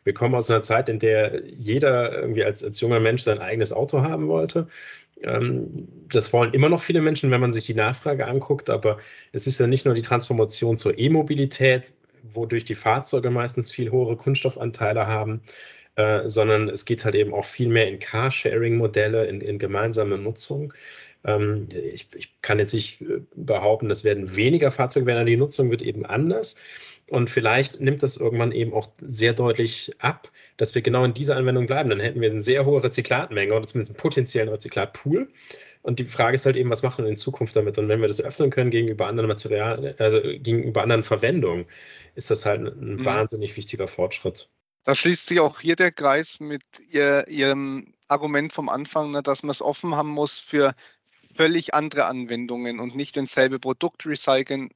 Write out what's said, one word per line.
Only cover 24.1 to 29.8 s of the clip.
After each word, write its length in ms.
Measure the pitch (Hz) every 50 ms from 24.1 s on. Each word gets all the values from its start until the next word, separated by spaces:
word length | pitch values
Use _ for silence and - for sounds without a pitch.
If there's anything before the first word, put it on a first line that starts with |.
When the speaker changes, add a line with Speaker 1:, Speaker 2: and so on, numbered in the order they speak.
| 101 98 95 92 92
Speaker 1:
weniger 340 | 101 110 131 165 170 151 135
Fahrzeuge 360 | - - 127 131 - 139 123
werden, 180 | 123 120 120 117
die 120 | 117 117
Nutzung 340 | 120 139 143 - - 131 117
wird 100 | 117 -
eben 240 | - - 104 110 -
anders. 520 | - 98 127 156 170 196 220 214 - - - - - - - - - - _ _ -
Und 200 | 143 120 120 113
vielleicht 500 | - 127 113 107 117 131 139 - - -
nimmt 240 | 139 135 143 139 139
das 140 | 127 -
irgendwann 340 | - 131 113 120 117 117 117
eben 220 | 110 113 113 113 107
auch 160 | 107 104 - _ -
sehr 300 | - 135 120 107 113 120 113
deutlich 580 | - 123 120 113 - 117 117 - -